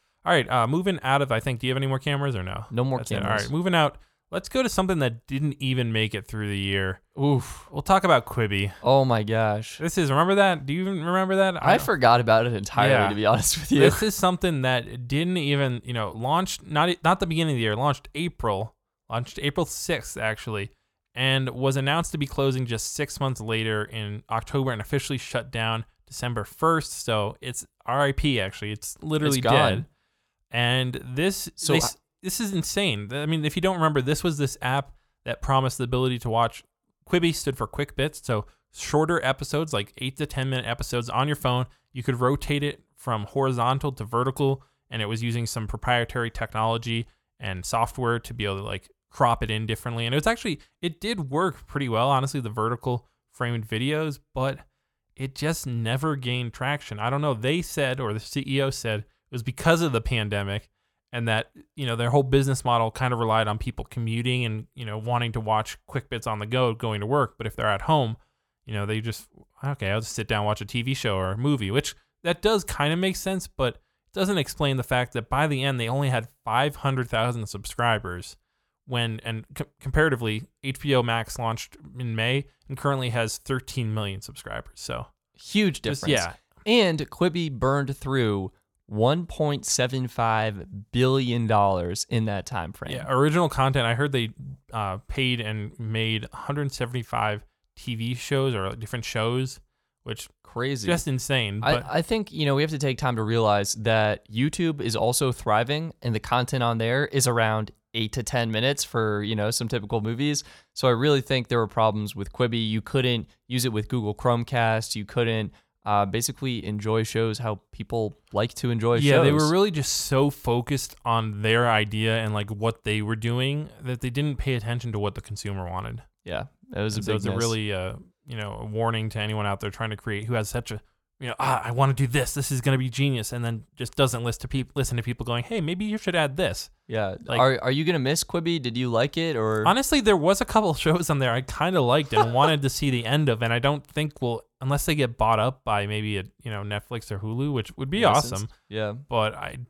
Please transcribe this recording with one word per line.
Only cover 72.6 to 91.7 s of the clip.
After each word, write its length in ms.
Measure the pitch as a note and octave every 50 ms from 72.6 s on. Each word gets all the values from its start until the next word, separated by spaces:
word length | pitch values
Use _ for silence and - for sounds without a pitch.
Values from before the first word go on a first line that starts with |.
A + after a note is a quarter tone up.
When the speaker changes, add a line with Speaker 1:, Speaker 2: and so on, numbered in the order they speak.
| F3+
Speaker 1:
kind 300 | - - - C#3+ D3 D#3+
of 60 | E3+
make 160 | F#3 F#3+ F3+
sense, 320 | - - F#3+ F#3+ F#3 - -
but 280 | _ - C3+ B2 A2
it 380 | - _ _ _ _ _ _ -
doesn't 240 | - F#3+ F#3 G#3 F3+
explain 400 | C#3+ - - - D#3 C#3 C3+ C3
the 60 | A#2
fact 300 | - C3+ B2 B2 A#2+ -
that 160 | B2 A2+ -
by 180 | - C3+ D3+ D#3
the 160 | D3 C3 B2+
end, 160 | C#3 C3+ B2
they 100 | A#2 A2+
only 200 | B2 C#3 C#3+ C3+
had 180 | B2+ A#2+ A2+ - _ _ -
five 320 | A#2 A2 A#2+ C#3 D3 C#3+ -
hundred 320 | - C#3 C#3 B2+ B2 A#2
thousand 380 | - A2+ A2+ B2 B2 A#2+ A2 G2+
subscribers 880 | - G2+ - - - - A#2+ A#2+ A2+ G#2 - F#2 F2 F2 - - - _ _ _ _ _ _ _ _ _ _
when, 340 | - B2+ A#2+ A#2 A2+ A2 A2+ -
and 220 | A#2 A2+ A2 - - -
co-, 100 | - D3+ - _ _
comparatively, 640 | - C3+ C3 D#3 D3+ D#3+ C#3 A2+ A#2+ A2 G#2+ A2 B2 - _ _ -
H 160 | C3+ C3 -
B 120 | - D3 C#3
O 60 | B2+
Max 380 | A#2+ A#2+ A#2 A2+ A2+ - - -
launched 380 | A#2+ A2+ A2+ A2+ - - - - D#3 C#3+ - B2+
in 180 | B2+ A#2+ A2+
May 300 | A2 A2 A#2+ B2+ C#3 C#3 - _ _ _ -
and 100 | C#3 B2+
currently 320 | - C#3+ C#3 C3+ B2+ B2
has 280 | A2+ B2 A#2 A2 - -
thirteen 560 | - - C3+ B2+ - - - C3+ A#2+ A2 A2
million 280 | A2 G#2+ G2+ F#2+ F#2+
subscribers. 580 | - - - - - - G#1+ A1+ - - - -
So 280 | - - B1 A#1+ - - _ _ _ _ _
Speaker 2:
Huge 480 | _ - - - G3+ G#3+ F#3+ C#3 -
Speaker 1:
just, 200 | - A2+ C#3 C3+ -
Speaker 2:
difference. 200 | - C#3+ A2+ F2
Speaker 1:
yeah. 80 | E2+ E2+ - _ _ _ _ -
Speaker 2:
And 340 | G#3 A3 B3 G#3+ F3+ D#3+ D3+ D3 -
Quibi 420 | - - F3 F#3 D#3+ F3 E3+ D#3
burned 440 | C3+ A2+ - C3 C3+ C#3+ C#3+ B2+ C#3 -
through 540 | - C#3 C3+ C3+ A#2+ A2 G#2 G2 F#2+ F#2 - _ _ _ _ _ _ -
one 380 | A2+ G#2+ A2 B2 D3 E3+ F3
point 400 | E3+ - - D3+ D3 D3 C3 -
seven 420 | - - - B2+ B2 B2+ C3 B2+ A#2+
five 580 | - - A#2+ A2+ A2 A2 G#2+ A2 G#2 G2 D#2 - - G2+ G#2 _
billion 560 | - A#2+ B2+ C3 C3 C3+ C3 B2 A#2+ A#2+ A#2 A2
dollars 580 | A2 G#2 G2+ G2